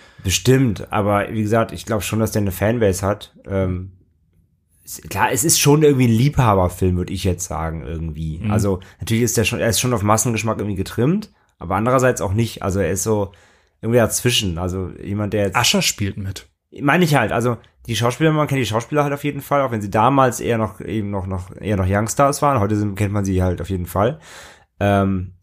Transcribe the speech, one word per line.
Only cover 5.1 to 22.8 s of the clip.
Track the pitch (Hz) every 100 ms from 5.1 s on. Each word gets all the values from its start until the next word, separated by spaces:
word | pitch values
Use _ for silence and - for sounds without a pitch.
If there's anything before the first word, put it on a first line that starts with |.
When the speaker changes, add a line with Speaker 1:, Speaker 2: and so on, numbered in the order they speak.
Speaker 1:
klar, | 95 120
es | 123
ist | 165 160
schon | 147 151
irgendwie | 151 135 123
ein | 110
Liebhaberfilm, | 139 - 120 98 90 - 92 90
würd | 90
ich | 92
jetzt | 98 87
sagen, | - 78 80 80 65
irgendwie. | 80 82 76 80 78
Speaker 2:
Mhm. | 101
Speaker 1:
Also, | 98 98 90 - -
natürlich | 92 113
ist | 120 117
der |
schon, | 101 113
er | 113
ist | 101
schon | 127
auf | 117
Massengeschmack | 104 110 127 110 113 104
irgendwie | 104 95
getrimmt, | 95 - 127 196 - _ _ -
aber | 82 95
andererseits | 113 131 127 -
auch | 92
nicht. | 104 117 -
Also, | 98 92
er | 82
ist | 95
so | 110 104 95 - _ _ _ _
irgendwie | - 120
dazwischen. | 110 - 123 120 101 82
Also, | 90 92 90 50
jemand, | - 101 104
der | 107
jetzt | 101 110
Speaker 2:
Usher | 123 202
spielt | - - 98 104
mit. | 95 - - _ _ -
Speaker 1:
Meine | 139 160
ich | 175 143
halt, | 107
also, | 90 120 117 - _ -
die | 110
Schauspieler, | 117 123 156
man | 156 147
kennt | 139
die | 110
Schauspieler | 107 - 147
halt | 143
auf | 139
jeden | 147 139
Fall, | - 143
auch | 135
wenn | 113
sie | 101
damals | 107 117 139 131 113
eher | 98 117
noch, | 107 -
eben | - 107 101
noch, | 101 92
noch, | 95 90 -
eher | 92 101
noch | 92
Youngstars | 101 113 - 139 -
waren. | 147 135
Heute | 101
sind, | 107